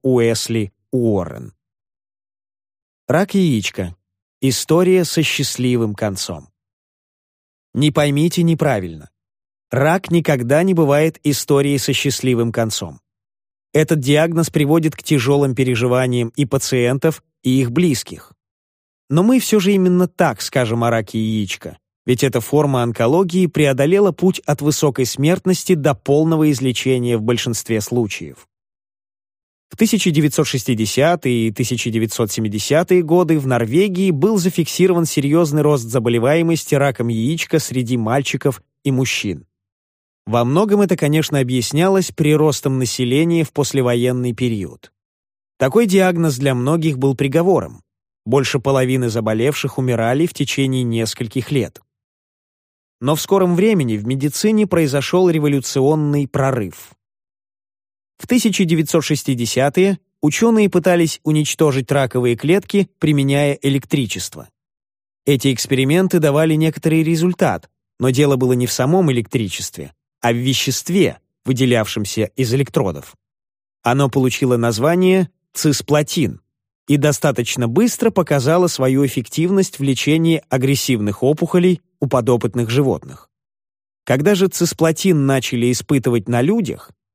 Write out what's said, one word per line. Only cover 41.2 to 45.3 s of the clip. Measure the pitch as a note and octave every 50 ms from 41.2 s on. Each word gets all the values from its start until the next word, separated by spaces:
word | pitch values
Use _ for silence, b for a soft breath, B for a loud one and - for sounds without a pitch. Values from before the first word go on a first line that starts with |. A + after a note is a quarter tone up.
| D3+ - D3+ C#3
объяснялось | C3 B2 C3 B2+ A2+ - C#3+ D3+ F3 G3 G3 F#3+ F3+ -
приростом | - - D#3 D3 D3+ D3+ D#3 D3+ C3+ - - C#3 C3 C3
населения | C3 - - - B2+ A#2+ B2+ D3 E3 E3+ E3+ E3 D#3
в | -
послевоенный | - D3 C#3+ - - C3+ B2 B2 A#2+ A#2+ A#2+ B2 B2 B2 B2 B2 A#2
период. | - B2+ A#2+ A2+ G2+ F2+ C#2 - - - - _ _ _ _ _ _ _ _